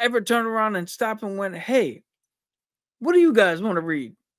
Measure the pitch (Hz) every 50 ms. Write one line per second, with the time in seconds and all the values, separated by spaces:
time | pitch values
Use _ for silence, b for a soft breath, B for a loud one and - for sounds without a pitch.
0 | 233 240 240 240 196 - 233 233 226 226 226 226 214 214 208 185 170 180 - -
1 | 240 220 220 214 226 202 196 196 196 190 180 170 - - 254 262 208 139 107 -
2 | - _ _ _ _ _ _ _ _ _ _ _ _ _ _ _ _ _ _ _
3 | 233 311 349 359 339 330 240 220 202 180 165 165 202 220 185 170 165 165 160 147
4 | 127 113 - _ _ _ _